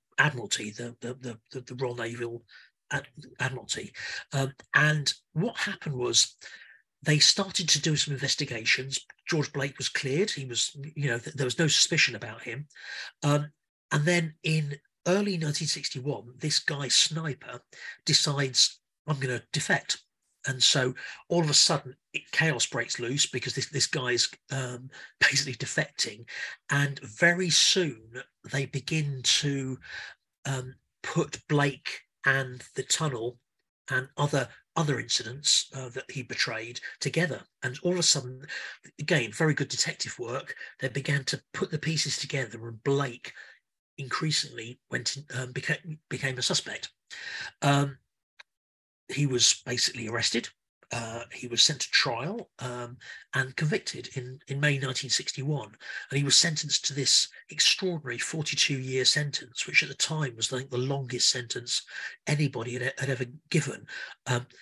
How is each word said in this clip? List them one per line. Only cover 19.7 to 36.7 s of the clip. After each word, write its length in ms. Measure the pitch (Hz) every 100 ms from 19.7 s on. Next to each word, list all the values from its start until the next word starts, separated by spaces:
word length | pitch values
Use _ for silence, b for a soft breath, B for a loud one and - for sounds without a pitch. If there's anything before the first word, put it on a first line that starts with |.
| 170 - - - _ _ _ -
And 160 | 127
so 320 | - 147 127 139 B B B
all 120 | 170
of 100 | 156
a 40 |
sudden, 420 | 143 - 151 127 - _
it, 100 | - -
chaos 340 | - 160 127 -
breaks 340 | 127 113 -
loose 260 | 117 143 -
because 280 | 127 123
this, 140 | 135 -
this 160 | 143 -
guy's, 420 | 156 123 120 - - _
um, 380 | 135 127 123 131 -
<laughs> 160 | - _
basically 340 | - 135 147
defecting. 720 | 120 139 - 139 - 120 107 117 B B B -
And 280 | 143 139 135
very 500 | 110 104 170 175 180
soon, 720 | - - 196 170 - - 123 - _ -
they 140 | 143 131
begin 540 | 139 - 160 147 135
to, 560 | 123 - 147 139 131 127 B B B B _ _ 139
um, 280 | 135 127 131 _ _
put 440 | - 160 156 - -
Blake 520 | 147 143 131 - - - _
and 400 | 143 135 127 123 - -
the 60 |
tunnel 560 | - - 156 120 120 - _ _ _ _ -
and 180 | 131 131 -
other, 320 | 147 143 127 B _ -
other 220 | 151 120
incidents, 720 | 117 - - 139 147 - - 135
uh, 140 | 127
that 200 | 123 -
he 120 | 143
betrayed 580 | 113 113 - 110 113